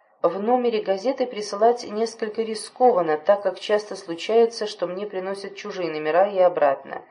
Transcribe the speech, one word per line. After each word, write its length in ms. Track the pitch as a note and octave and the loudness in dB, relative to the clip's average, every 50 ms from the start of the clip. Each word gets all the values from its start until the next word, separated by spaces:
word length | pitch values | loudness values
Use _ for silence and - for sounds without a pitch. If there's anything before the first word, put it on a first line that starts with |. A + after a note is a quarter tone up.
| _ _ _ _ | _ _ _ _
В 160 | - E3+ E3 G3 | -2 0 0 0
номере 400 | G#3 A3+ B3 B3 A#3+ A#3+ A3 G#3 | -2 0 0 2 2 0 -2 -2
газеты 440 | G#3 F#3+ F#3+ F#3+ F#3+ B3+ C#4 - B3+ | -2 -2 -2 -2 0 -4 -2 -2 -2
присылать 600 | A#3+ F#3 G#3 G#3 - G#3 G3+ A3 A#3+ A#3+ A#3+ - | -4 -4 -8 -8 -8 -2 2 4 4 4 2 -4
несколько 560 | - G#3 G#3+ A3+ A3+ - - A3+ G#3+ G#3+ - | -8 -4 -4 -4 -4 -4 -6 -8 -8 -4 -6
рискованно, 760 | A3+ G#3+ A3 G#3+ - - _ - B3 B3 - F3+ E3+ D#3 D3+ D3+ | -6 -6 -6 -10 -10 -14 _ 4 4 4 6 4 2 2 0 0
так 240 | - - G3+ G3+ | 4 2 2 2
как 160 | - - F3+ - | 2 -4 -4 -4
часто 380 | - - G#3 G#3 G#3 - G3 | -2 0 0 0 0 -2 -12
случается, 720 | - - - E3 E3+ - - A3 A3+ A#3 A3+ - - G#3+ G#3 | -14 -10 -10 -10 -10 -4 2 4 4 4 4 2 -4 -8 -8
что 180 | - - F3+ E3+ | -6 -6 -6 -6
мне 180 | F3+ F#3 G#3 | -6 -8 -8
приносят 500 | G#3 - F#3 F#3 F#3+ G3 G3 - G3 - | -8 -8 -6 -6 -6 -8 -8 -10 -14 -14
чужие 340 | - - G#3 F#3+ F#3 F3+ F3 | -12 -12 -12 -8 -6 -4 -4
номера 380 | D#3+ D3+ D3+ D#3 D#3 F3 G3 G#3 | -4 -4 -2 2 4 4 4 4
и 120 | G3+ F#3+ | 4 4
обратно. 640 | F3+ F3 - D#3 D3 C#3+ C#3 - - - - - - _ | 4 4 4 4 2 2 2 0 -4 -12 -12 -12 -14 _